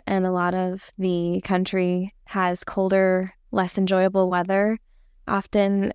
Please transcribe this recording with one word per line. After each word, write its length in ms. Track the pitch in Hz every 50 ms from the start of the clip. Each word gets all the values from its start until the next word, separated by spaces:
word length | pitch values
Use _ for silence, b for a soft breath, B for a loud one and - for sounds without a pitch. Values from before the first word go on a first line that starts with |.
| -
and 220 | - 196 190 185 185
a 40 |
lot 220 | 180 180 175 175 180
of 380 | 185 185 185 185 190 - - - -
the 420 | 185 185 180 175 170 175 175 185 -
country 680 | - 190 180 185 - - 190 180 180 180 180 185 196 - _ _
has 380 | - - 196 185 180 180 - -
colder, 680 | - - 196 190 185 190 190 190 185 185 185 185 185 - _ _ -
less 300 | - - 185 180 - 196
enjoyable 500 | 190 185 190 185 185 190 190 190 185 185
weather. 480 | 180 175 175 185 190 196 202 214 226 220 _ _ _ _ _ _ _ _ - -
Often 640 | - 196 - - - 208 202 196 196 196 196 - -